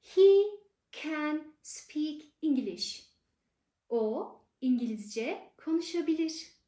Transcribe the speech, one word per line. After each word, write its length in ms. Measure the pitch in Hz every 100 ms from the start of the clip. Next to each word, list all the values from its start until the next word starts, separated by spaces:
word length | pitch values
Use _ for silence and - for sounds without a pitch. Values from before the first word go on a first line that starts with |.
He 420 | - - 392 392 415 403 _ _ _
can 600 | - 302 311 302 302 311 -
speak 600 | - - - 302 302 294 - _
English. 680 | 311 262 214 175 - - - _ _ _ _ _ _ _ _
O 540 | 233 214 240 415 - _ _
İngilizce 920 | 262 247 233 214 208 226 233 - - _
konuşabilir. 960 | - 330 330 339 311 320 320 - - _